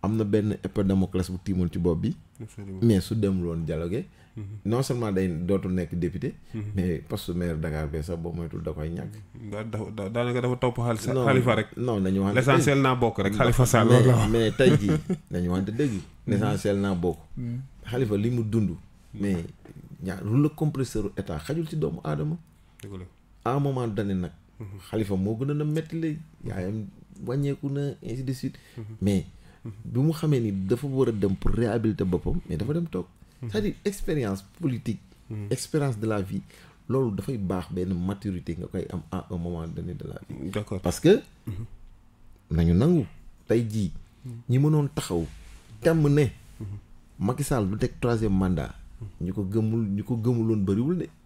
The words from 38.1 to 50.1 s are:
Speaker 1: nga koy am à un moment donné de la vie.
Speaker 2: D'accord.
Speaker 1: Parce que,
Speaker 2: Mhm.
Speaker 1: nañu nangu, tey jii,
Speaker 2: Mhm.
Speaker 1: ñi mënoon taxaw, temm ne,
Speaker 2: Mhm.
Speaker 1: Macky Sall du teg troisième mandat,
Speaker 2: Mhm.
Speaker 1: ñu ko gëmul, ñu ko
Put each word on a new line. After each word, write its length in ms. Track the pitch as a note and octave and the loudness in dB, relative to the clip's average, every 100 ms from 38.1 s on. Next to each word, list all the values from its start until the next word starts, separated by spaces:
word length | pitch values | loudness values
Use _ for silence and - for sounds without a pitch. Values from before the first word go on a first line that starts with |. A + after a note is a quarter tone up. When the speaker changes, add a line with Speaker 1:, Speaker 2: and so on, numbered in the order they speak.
| G2+ G#2 F2+ - E2+ | -4 -4 -6 -6 -8
Speaker 1:
nga 80 | F2 | -6
koy 200 | F#2+ - | -6 -6
am 80 | F#2 D#2+ | -8 -6
à 160 | F#2 - | -8 -6
un 60 | F2+ | -6
moment 280 | E2+ E2+ E2 | -4 -6 -6
donné 280 | E2 F2 | -8 -8
de 120 | F2+ - | -8 -10
la 140 | - - | -12 -12
vie. 220 | - C2+ | -10 -6
Speaker 2:
D'accord. 300 | G2+ G#2+ F#2+ | -6 -4 -4
Speaker 1:
Parce 200 | F2 - | -2 2
que, 220 | D#3+ A3 - - - | 4 4 2 -16 -12
Speaker 2:
Mhm. 180 | F#2 - - - - - _ - - _ | -10 -10 -14 -20 -20 -20 _ -20 -20 _
Speaker 1:
nañu 240 | D#2+ E2+ | 2 6
nangu, 320 | F2 C#3 F3 A2+ - - - - | 6 6 4 2 -8 -20 -20 0
tey 180 | A#2 A2+ | 0 2
jii, 240 | G#2+ F#2+ - - - | -2 -2 -4 -16 -18
Speaker 2:
Mhm. 80 | C3 A#2 A#2+ | -14 -14 0
Speaker 1:
ñi 80 | B2 | 4
mënoon 300 | D3 D#3 C#3+ | 6 4 2
taxaw, 320 | - - F2 D#2+ - - - - G#2+ | -2 -2 -2 -2 -8 -18 -20 -20 -2
temm 280 | - E3 D3 | 2 4 6
ne, 220 | C#3+ C3+ - - - | 6 4 0 -18 -14
Speaker 2:
Mhm. 60 | G#2+ G2+ - - - - | -12 -12 -16 -20 -20 -4
Speaker 1:
Macky 240 | G2 B2+ | -4 -2
Sall 240 | C#3+ C3 G2 | 0 0 0
du 60 | G#2 | 0
teg 140 | B2 - | -2 -2
troisième 360 | B2 A#2 A2 F#2+ | 0 2 2 2
mandat, 380 | F#2+ F2 B1+ - - - | 2 0 -2 -8 -18 -16
Speaker 2:
Mhm. 260 | G#2+ - E2+ | -16 -8 -6
Speaker 1:
ñu 40 | |
ko 120 | G2 | -4
gëmul, 420 | F#2+ G#2+ A2 A2+ A2 G2 | -2 0 0 0 -2 -4
ñu 60 | |
ko 120 | G#2 | -2